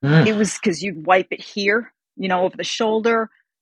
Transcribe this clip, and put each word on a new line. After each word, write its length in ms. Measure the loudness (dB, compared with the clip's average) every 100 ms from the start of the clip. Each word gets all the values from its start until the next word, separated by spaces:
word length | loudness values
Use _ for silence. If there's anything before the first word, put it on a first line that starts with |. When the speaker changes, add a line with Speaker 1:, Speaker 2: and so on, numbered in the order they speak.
Speaker 1:
Mm. 220 | 4 4 4
Speaker 2:
It 80 | 2
was 200 | 0 0
'cause 240 | -4 -4
you'd 240 | -6 -8 2
wipe 220 | 2 2
it 100 | -8
here, 500 | -10 -4 0 -2 -4 _ _ -8
you 140 | -2
know, 140 | 0 0
over 100 | -4
the 80 |
shoulder, 640 | -8 -2 -2 0 0 0 -2 _ _ _